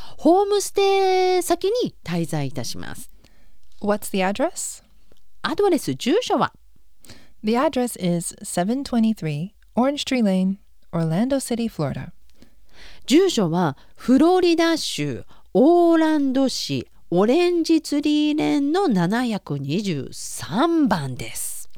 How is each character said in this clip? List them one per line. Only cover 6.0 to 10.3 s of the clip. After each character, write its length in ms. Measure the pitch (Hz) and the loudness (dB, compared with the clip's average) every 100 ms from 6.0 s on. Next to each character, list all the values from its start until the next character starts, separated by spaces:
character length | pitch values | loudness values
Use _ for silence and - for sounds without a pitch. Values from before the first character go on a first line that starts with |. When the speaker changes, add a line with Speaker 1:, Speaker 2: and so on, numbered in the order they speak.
| - 370 | 0 0
Speaker 1:
所 180 | 494 320 | 2 0
は？ 140 | 190 - - - - - - - - - | 0 -4 -20 -20 -20 -20 -18 -18 -18 -8
Speaker 2:
The 120 | 214 | -2
address 440 | 233 311 269 247 - | 2 2 0 -2 -2
is 380 | 180 175 170 - | -2 -2 -4 -10
seven 380 | - - 180 254 | -6 -2 -2 -2
twenty-three 680 | 277 240 220 226 160 147 185 - - | -2 0 2 0 -4 -4 -6 -12 -6
Orange 300 | - 262 285 | 0 0 0
Tree 180 | - 262 | -2 0
Lane, 360 | 214 | 2